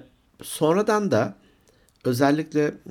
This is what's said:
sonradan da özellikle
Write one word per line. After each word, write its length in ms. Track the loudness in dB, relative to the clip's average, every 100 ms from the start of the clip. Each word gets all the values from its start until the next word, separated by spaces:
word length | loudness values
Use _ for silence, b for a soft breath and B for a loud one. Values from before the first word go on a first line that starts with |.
| -6 _ _ _
sonradan 680 | -16 -2 2 2 2 0 2
da 240 | 0 -2 -8 b b b b b _
özellikle 720 | -4 0 2 2 0 -2 -2 -4 -16